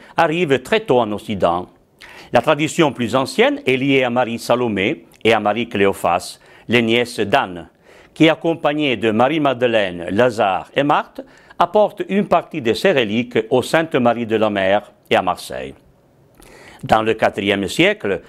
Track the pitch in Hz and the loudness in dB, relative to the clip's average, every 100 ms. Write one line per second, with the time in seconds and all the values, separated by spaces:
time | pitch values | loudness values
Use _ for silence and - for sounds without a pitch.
0 | - - 165 165 165 127 - 220 220 123 | -8 -2 0 0 0 0 0 -2 0 0
1 | 107 104 - 98 90 87 92 _ _ _ | 0 -4 -8 -2 0 0 -6 _ _ _
2 | - - - 120 151 147 151 - 151 120 | -20 -20 -2 0 2 0 0 2 0 0
3 | 113 127 127 - 269 277 - 131 139 135 | -2 -2 0 0 0 0 -2 0 2 2
4 | 127 120 113 117 - 120 123 98 104 - | 2 0 -2 -4 -2 0 0 0 -2 -4
5 | - - 110 110 104 107 120 104 98 95 | -10 -2 2 2 2 -2 -2 0 0 2
6 | 90 90 - - _ - - 120 113 117 | 0 -2 -4 -16 _ -18 -2 0 2 0
7 | 120 - 101 135 101 85 80 _ _ - | 0 -4 0 0 0 -8 -16 _ _ -20
8 | - - 156 151 170 160 151 151 147 110 | -12 2 2 2 -2 -2 -2 -2 -2 0
9 | 113 107 131 160 143 120 123 110 95 87 | 0 2 2 2 -2 0 0 0 0 -4
10 | 87 98 127 113 101 90 76 - 143 170 | -4 0 0 2 0 -2 -4 -2 0 0
11 | 220 - - - - - 170 214 202 202 | -4 -12 -20 -20 -10 -4 0 2 0 -2
12 | 180 190 190 170 - 160 113 110 - 143 | -4 -2 0 0 0 -4 -2 0 2 2
13 | 107 110 120 117 107 127 113 160 160 139 | 0 -2 -2 -4 0 0 2 0 0 0
14 | 120 117 113 110 107 101 95 101 - _ | 2 0 -2 0 0 0 0 0 -2 _
15 | - 110 92 85 - 65 67 - _ _ | -2 0 0 -4 -8 -12 -12 -16 _ _
16 | _ _ _ _ - - - - 131 110 | _ _ _ _ -20 -20 -20 -16 0 2
17 | 110 - 107 107 101 98 92 - 185 208 | 2 0 -2 0 -2 0 -2 0 0 0
18 | 104 90 | -4 -6